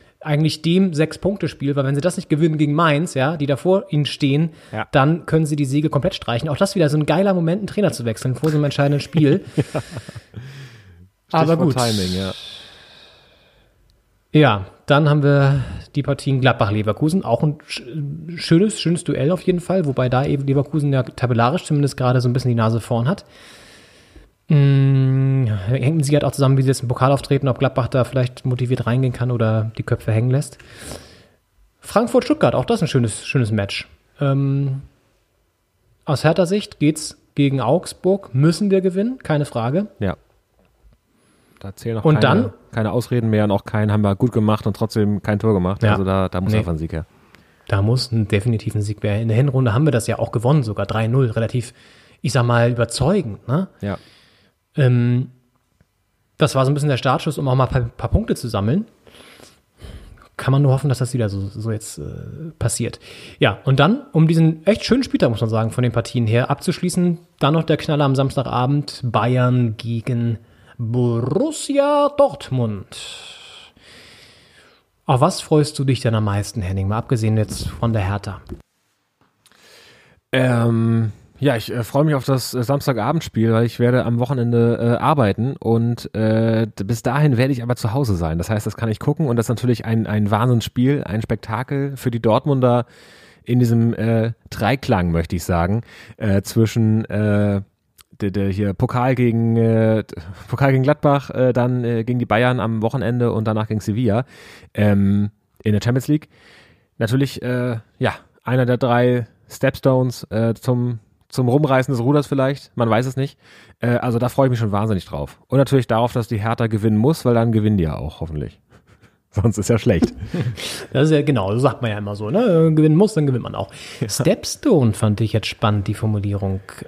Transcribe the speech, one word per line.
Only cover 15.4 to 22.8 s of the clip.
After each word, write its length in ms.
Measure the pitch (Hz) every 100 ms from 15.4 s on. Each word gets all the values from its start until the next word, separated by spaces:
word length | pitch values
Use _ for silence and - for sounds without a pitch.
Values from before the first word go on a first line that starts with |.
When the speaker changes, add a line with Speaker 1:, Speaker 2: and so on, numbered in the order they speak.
| 139 139 120 - -
Speaker 1:
die 80 | 147
Partien 380 | 139 135 139 135
Gladbach-Leverkusen, 840 | 127 117 104 107 104 104 151 185
auch 180 | 113 120
ein 160 | 151 147 -
sch-, 720 | - 131 156 143 160 160 170
schönes, 420 | - 165 214 -
schönes 220 | 165 170
Duell 280 | - - 170
auf 80 | 180
jeden 160 | - 175
Fall, 260 | 165 190 147
wobei 220 | 131 127
da 160 | 127
eben 220 | 147 143 139
Leverkusen 460 | 139 135 160 147
ja 100 | 135
tabellarisch 640 | 123 - 123 117 120 180
zumindest 320 | - 147 139 -
gerade 240 | 127 127
so 80 | 123
ein 40 |
bisschen 180 | 127 123
die 40 |
Nase 260 | 117 110 117